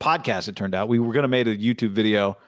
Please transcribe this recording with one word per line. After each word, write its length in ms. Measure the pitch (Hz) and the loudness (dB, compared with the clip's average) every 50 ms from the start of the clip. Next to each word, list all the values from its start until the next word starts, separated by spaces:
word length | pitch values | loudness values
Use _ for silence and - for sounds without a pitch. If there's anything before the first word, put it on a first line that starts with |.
podcast, 480 | - 151 165 170 - 131 107 92 85 104 | -2 0 0 0 0 -2 -2 -2 -4 -6
it 80 | 95 | -6
turned 180 | - 101 95 92 | -6 -4 -2 -2
out. 140 | 92 104 113 | -2 0 0
We 100 | 120 117 | 0 0
were 140 | 117 117 | 0 0
gonna 160 | 113 143 143 127 | 0 0 0 2
make 180 | 127 127 120 | 2 2 2
a 100 | 113 107 | 0 0
YouTube 340 | 101 107 120 120 - 117 110 | 0 0 -2 0 0 -2 -2
video 460 | 98 110 107 110 107 104 101 98 98 - _ | 0 2 2 2 4 2 2 0 -2 -6 _